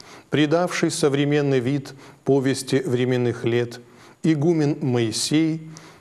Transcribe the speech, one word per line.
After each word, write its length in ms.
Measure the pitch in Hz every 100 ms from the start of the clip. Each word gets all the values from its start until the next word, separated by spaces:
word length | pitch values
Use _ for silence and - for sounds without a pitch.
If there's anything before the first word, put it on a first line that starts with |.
| - - -
придавший 600 | 135 151 165 202 - -
современный 720 | - 151 139 143 147 143 135
вид 340 | 120 143 - - - -
повести 520 | - 139 131 139 - 131
временных 600 | - 123 127 123 120 117
лет, 360 | 120 120 120 - - - - -
игумен 540 | 160 156 160 165 143 151
Моисей, 920 | 139 120 113 104 - 151 160 160 160 156 - -